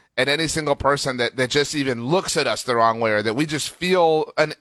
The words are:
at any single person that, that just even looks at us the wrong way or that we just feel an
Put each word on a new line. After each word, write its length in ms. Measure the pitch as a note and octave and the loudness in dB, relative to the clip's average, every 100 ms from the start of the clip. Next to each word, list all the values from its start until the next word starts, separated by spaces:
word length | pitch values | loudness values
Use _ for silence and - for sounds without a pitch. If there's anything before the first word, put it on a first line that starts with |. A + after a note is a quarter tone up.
| _ - | _ -2
at 120 | C3 | 0
any 200 | D3+ D#3+ | 0 -2
single 280 | D#3+ D3 C#3+ | -2 -2 0
person 420 | C#3 C#3 C#3 B2 | 0 0 -2 -2
that, 200 | A#2 B2 | -2 -2
that 120 | B2+ | 0
just 240 | D3 C#3+ | 0 0
even 320 | D3+ C3+ A#2 A#2+ | -2 -2 -2 0
looks 320 | F3+ - E3 | 0 0 -2
at 80 | B2+ | -2
us 160 | G#2 | -2
the 140 | - A#2+ | 0 2
wrong 240 | A2+ A2+ | 2 2
way 100 | A2+ | 2
or 140 | G#2+ | 2
that 100 | G#2+ A2+ | 0 0
we 120 | D#3 | -2
just 240 | D3+ - | -4 -6
feel 600 | - F3+ F#3 E3 D#3 D3 - | -6 0 4 4 2 0 0
an 160 | D#3 - | -2 -2